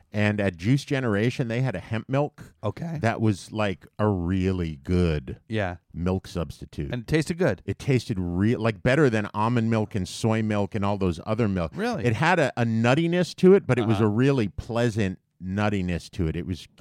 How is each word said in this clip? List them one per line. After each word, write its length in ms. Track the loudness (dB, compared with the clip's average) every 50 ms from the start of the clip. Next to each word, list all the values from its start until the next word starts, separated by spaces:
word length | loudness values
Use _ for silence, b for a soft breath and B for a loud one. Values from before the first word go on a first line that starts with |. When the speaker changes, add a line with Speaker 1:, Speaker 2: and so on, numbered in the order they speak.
| _ _ -2
Speaker 1:
And 240 | 0 2 2 2 2
at 160 | 0 -2 -2 -2
Juice 280 | 0 2 2 2 0
Generation, 600 | -2 -4 -2 0 0 2 2 2 0 0 -2 -4 -2
they 140 | -2 -2
had 140 | -2 -2 -4
a 40 | -6
hemp 280 | -6 -6 -6 -6 -4 -2
milk 460 | -2 -2 -2 -4 -6 -12 -20 -20 -14 _ -6
Speaker 2:
Okay. 360 | -6 -6 -6 -8 -8 -6 -2
Speaker 1:
that 180 | -2 -2 0 2
was, 320 | 0 0 0 -2 -6 -8
like, 360 | -6 -4 -2 -2 -4 -6 -10 -14 _ -2
a 100 | 0 0
really 680 | 2 0 0 0 0 2 2 0 0 0 -2 -4 -6 -8 -4
good 560 | 0 2 4 4 4 2 0 -4 -6 -12 -14 _ -6
Speaker 2:
Yeah. 300 | -4 -4 -4 -4 -6 -10 _ _
Speaker 1:
milk 360 | -10 -4 -2 0 0 -2 -4 -6
substitute. 640 | -6 -6 -6 -6 -8 -12 -18 -12 -8 -8 -6 -6 -6
Speaker 2:
And 80 | -6
it 60 | -4 -2
tasted 320 | 0 0 0 -2 -2 0
good. 240 | 0 0 0 -2 -4
Speaker 1:
It 140 | -8 -8 -4
tasted 400 | -2 0 0 0 0 -2 -4 -4
re-, 360 | -2 -2 0 2 2 2 2
like, 280 | 2 0 -2 -2 0 0
better 260 | 2 4 4 4 4
than 180 | 4 2 -2 -2 -2
almond 380 | -2 0 0 2 2 2 2
milk 240 | 0 0 0 -2 -2
and 120 | -4 -4 -4
soy 360 | -4 -2 0 0 2 2 0
milk 320 | 0 0 0 -2 -2 -2
and 100 | -2 -2
all 140 | -2 0 0
those 200 | 0 0 0 -2 -4
other 220 | -4 -2 0 0 2
milk. 240 | 2 0 -2 -2 -4
Speaker 2:
Really? 320 | -4 -4 -4 -4 -2 0
Speaker 1:
It 80 | 0 0
had 240 | 2 2 2 4 4
a, 160 | 2 0 0
a 80 | 0 -2
nuttiness 720 | 0 0 2 4 4 4 4 2 2 0 0 0 -2 0 4
to 180 | 6 8 8
it, 100 | 8 6
but 140 | 2 0 0
it 80 | 2 2
was 80 | 2 4
Speaker 2:
Uh-huh. 80 | 2
Speaker 1:
a 40 | 2
really 400 | 4 4 2 2 4 2 0 -2
pleasant 680 | -4 -8 -8 -4 -2 0 0 0 0 0 0 -2 -2 -6 _ _ _ _ -8
nuttiness 680 | -6 -2 0 0 0 0 0 -2 -2 -4 -4 -6 -8
to 160 | -6 -2 -2 -2
it. 80 | -2
It 100 | -4 -4
was, 220 | -6 -8 -8 -10 -14 _ -10